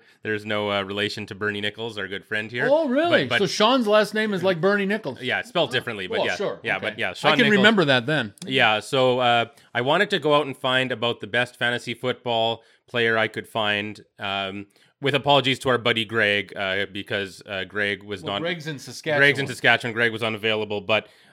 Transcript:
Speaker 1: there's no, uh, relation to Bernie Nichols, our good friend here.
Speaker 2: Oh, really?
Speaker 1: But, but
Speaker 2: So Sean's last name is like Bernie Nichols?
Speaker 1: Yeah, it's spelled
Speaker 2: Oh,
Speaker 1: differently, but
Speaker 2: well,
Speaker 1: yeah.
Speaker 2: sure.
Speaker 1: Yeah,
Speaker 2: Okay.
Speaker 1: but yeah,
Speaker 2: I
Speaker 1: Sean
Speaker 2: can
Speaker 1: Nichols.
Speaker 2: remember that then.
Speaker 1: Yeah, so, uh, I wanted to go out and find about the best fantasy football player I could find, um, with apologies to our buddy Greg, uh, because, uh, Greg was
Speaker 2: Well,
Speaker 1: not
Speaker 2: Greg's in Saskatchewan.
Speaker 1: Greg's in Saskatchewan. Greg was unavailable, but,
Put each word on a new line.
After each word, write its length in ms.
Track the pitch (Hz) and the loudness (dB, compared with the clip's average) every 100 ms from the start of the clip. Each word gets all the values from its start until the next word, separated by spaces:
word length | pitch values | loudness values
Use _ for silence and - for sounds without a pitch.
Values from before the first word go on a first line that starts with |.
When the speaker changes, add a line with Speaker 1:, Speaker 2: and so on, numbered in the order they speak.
| _ _ | _ _
Speaker 1:
there's 240 | 107 104 107 | -6 -4 -2
no, 240 | 107 104 | -2 0
uh, 120 | 101 | -2
relation 440 | 98 101 104 110 101 | -2 -2 -4 -4 -10
to 80 | |
Bernie 260 | 98 104 104 | -6 -4 -4
Nichols, 380 | 104 113 113 104 | -6 -6 -8 -8
our 80 | 95 | -8
good 160 | 98 | -8
friend 260 | - 107 110 | -6 -6 -6
here. 180 | 123 143 | -2 2
Speaker 2:
Oh, 180 | 302 294 | 2 2
really? 360 | 269 339 285 127 | 0 2 2 2
Speaker 1:
But, 140 | 123 | 0
but 40 | |
Speaker 2:
So 20 | 190 | 0
Sean's 380 | - 214 262 208 | 2 2 2 4
last 280 | 214 202 | 2 2
name 180 | 214 220 | 0 -2
is 100 | 190 | 0
like 180 | 190 170 | 0 0
Bernie 260 | 190 202 196 | 0 0 0
Nichols? 340 | 214 151 117 | -4 -6 -8
Speaker 1:
Yeah, 200 | 123 101 | -4 -4
it's 80 | - | -2
spelled 200 | 175 139 | -2 0
Speaker 2:
Oh, 20 | |
Speaker 1:
differently, 340 | 123 120 104 92 | -2 -4 -6 -4
but 120 | 143 | -2
Speaker 2:
well, 60 | 127 | -2
Speaker 1:
yeah. 100 | 92 | -2
Speaker 2:
sure. 240 | 180 98 | -4 -4
Speaker 1:
Yeah, 140 | 113 95 | -2 -2
Speaker 2:
Okay. 100 | 107 | -2
Speaker 1:
but 80 | 107 | -4
yeah, 120 | 101 | -4
Speaker 2:
I 40 | |
Speaker 1:
Sean 180 | - 147 | 0 2
Speaker 2:
can 80 | 151 | 4
Speaker 1:
Nichols. 160 | 247 208 | 4 6
Speaker 2:
remember 260 | 202 208 147 | 6 4 4
that 200 | 127 117 | 2 2
then. 260 | 156 107 - 156 | -2 -4 -8 -2
Speaker 1:
Yeah, 320 | 131 117 107 | 2 4 2
so, 380 | - 135 127 123 | 0 2 4 4
uh, 280 | 123 120 110 - _ | 4 2 0 -6 _
I 60 | 117 | -2
wanted 260 | 127 170 202 | 2 2 0
to 100 | 190 | 0
go 140 | 151 | 2
out 120 | 147 135 | 2 2
and 100 | 127 | -4
find 360 | 131 127 127 | 0 0 0
about 280 | 117 120 117 | -2 -4 -4
the 60 | 104 | -2
best 320 | 120 123 - | -2 -2 -2
fantasy 360 | 120 120 123 | -2 -2 -6
football 680 | 113 127 120 123 117 113 113 _ _ _ | -6 -6 -4 -2 0 0 -2 _ _ _
player 320 | 120 117 113 | 0 2 2
I 80 | 110 | 0
could 200 | 117 - | -2 -6
find, 540 | 113 104 104 104 101 - - | -2 0 -2 -4 -10 -20 -12
um, 460 | 104 98 95 101 98 _ _ - | -6 -4 -6 -8 -14 _ _ -6
with 120 | 135 | -2
apologies 440 | 135 143 143 131 123 | 0 4 4 4 0
to 100 | 135 | 0
our 100 | 120 | 2
buddy 260 | 117 113 104 | 2 0 0
Greg, 500 | 113 104 101 98 - | 2 2 2 -2 -4
uh, 300 | 98 95 98 | -2 -2 -4
because, 500 | 98 95 107 95 85 | -8 -6 -4 -6 -10
uh, 200 | - 95 | -10 -8
Greg 400 | 92 104 101 98 | -6 -2 -2 -2
was 180 | 104 98 | -6 -8
Speaker 2:
Well, 120 | 104 | -4
Speaker 1:
not 80 | 101 | -4
Speaker 2:
Greg's 260 | 170 175 151 | -4 -6 -8
in 100 | 135 | -12
Saskatchewan. 400 | - 117 160 147 | -12 -8 -2 4
Speaker 1:
Greg's 180 | 143 131 | 4 2
in 60 | 135 | -2
Saskatchewan. 440 | 117 131 117 120 | 0 2 2 0
Greg 180 | 110 117 | 0 0
was 100 | 110 | 0
unavailable, 580 | 113 110 110 107 104 104 | -4 -2 -2 -2 -2 -4
but, 280 | 95 107 - _ _ | 0 0 0 _ _